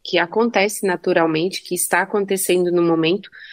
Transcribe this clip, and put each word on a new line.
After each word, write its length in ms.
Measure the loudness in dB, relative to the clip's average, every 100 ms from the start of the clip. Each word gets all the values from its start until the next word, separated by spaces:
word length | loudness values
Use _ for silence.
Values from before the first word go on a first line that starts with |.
que 140 | -4 -2
acontece 680 | 0 0 0 2 0 0 -4
naturalmente, 800 | -2 0 2 2 2 -2 -4
que 120 | -8 -6
está 260 | -2 0
acontecendo 680 | 0 -2 -2 -2 0 2 2
no 120 | 2
momento, 460 | 2 2 2 0 -6 -20 -20